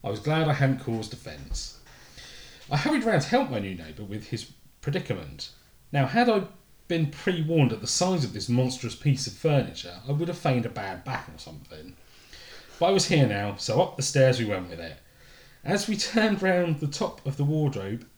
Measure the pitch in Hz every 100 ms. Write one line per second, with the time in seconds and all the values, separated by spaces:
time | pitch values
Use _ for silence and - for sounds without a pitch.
0 | 104 104 147 160 151 143 135 131 - 113
1 | 107 - - - 69 - - - - -
2 | - - - - - - - 143 302 302
3 | 220 180 - 247 269 113 98 90 80 78
4 | 104 104 - 113 - - - _ - 160
5 | - 90 76 67 - - _ _ - 143
6 | 131 226 240 208 185 - _ - - 170
7 | 151 - - 175 156 165 127 110 - -
8 | 180 180 120 101 95 120 131 - 117 -
9 | 147 135 - - 160 143 - - - -
10 | 131 147 170 175 151 123 113 123 98 92
11 | - 123 - 78 - 73 - - 95 -
12 | - - - - - - - - 170 196
13 | - 170 123 101 101 95 - 110 180 -
14 | 139 139 131 123 110 95 90 85 - -
15 | - _ - - - - - 202 208 202
16 | - 226 214 196 190 180 175 147 147 -
17 | 190 - 147 139 143 156 147 101 95 113
18 | -